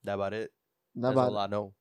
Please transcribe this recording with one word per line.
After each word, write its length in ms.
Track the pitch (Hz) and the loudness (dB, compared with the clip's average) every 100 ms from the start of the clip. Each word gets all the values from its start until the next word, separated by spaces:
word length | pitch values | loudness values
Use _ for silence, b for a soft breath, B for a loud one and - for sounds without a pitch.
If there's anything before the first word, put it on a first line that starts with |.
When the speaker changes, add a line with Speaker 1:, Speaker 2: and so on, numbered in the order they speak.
Speaker 1:
That 100 | - | -4
about 180 | 101 98 | -2 -2
it? 180 | 107 110 _ _ _ _ | -4 -8 _ _ _ _
Speaker 2:
That 80 | 123 | -2
Speaker 1:
That's 100 | 123 | 2
Speaker 2:
about 180 | 131 127 | 4 2
Speaker 1:
all 60 | 104 | 0
I 80 | 98 | -2
know. 260 | 104 101 _ | -2 -4 _